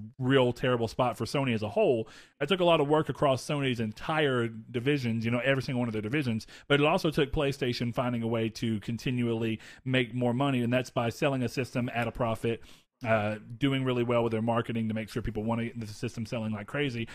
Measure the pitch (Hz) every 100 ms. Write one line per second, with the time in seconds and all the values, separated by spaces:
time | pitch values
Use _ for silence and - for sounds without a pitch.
0 | 107 - 127 135 123 - 131 123 113 -
1 | 123 110 117 147 135 113 104 151 202 117
2 | 110 - - - 143 185 175 165 143 151
3 | 156 127 147 127 - 147 135 117 110 -
4 | - 156 147 127 117 113 113 120 123 147
5 | 123 113 113 120 127 135 135 123 120 107
6 | 104 147 131 110 - - - 143 147 175
7 | 165 160 139 160 143 131 123 117 120 123
8 | 123 120 113 113 113 - 117 110 - 117
9 | 143 123 117 113 113 107 - - 131 127
10 | 120 123 123 120 143 127 117 127 127 -
11 | 117 - 151 135 120 - 123 131 120 117
12 | 117 - 117 113 117 113 - - _ _
13 | 117 110 104 107 113 117 139 135 131 123
14 | 120 120 117 110 113 117 117 117 110 110
15 | 107 117 107 107 110 117 117 117 107 107
16 | 120 - 110 123 110 107 104 143 143 120
17 | 110